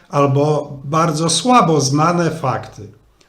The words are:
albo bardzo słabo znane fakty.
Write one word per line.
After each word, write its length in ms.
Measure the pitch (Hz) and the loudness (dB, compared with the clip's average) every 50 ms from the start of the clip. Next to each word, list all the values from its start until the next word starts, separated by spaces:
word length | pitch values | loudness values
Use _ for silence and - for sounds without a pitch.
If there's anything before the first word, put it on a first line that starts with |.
| _ - | _ -6
albo 720 | - 143 143 135 131 143 143 151 151 147 - - - - - | -2 0 2 2 2 2 2 0 0 -2 -4 -8 -12 -14 -10
bardzo 460 | 139 147 156 165 165 151 147 165 165 | -4 -2 0 0 0 0 -2 -2 -2
słabo 500 | 160 - - 247 247 247 202 165 160 151 | -2 0 2 2 4 4 4 4 2 2
znane 500 | 131 131 135 147 156 165 175 175 170 160 | 2 0 0 0 2 2 2 0 0 -2
fakty. 580 | - - - 131 117 107 104 - - - 104 101 - - _ _ _ _ _ | -2 -4 -4 -4 -4 -6 -8 -12 -18 -18 -20 -20 -20 -20 _ _ _ _ _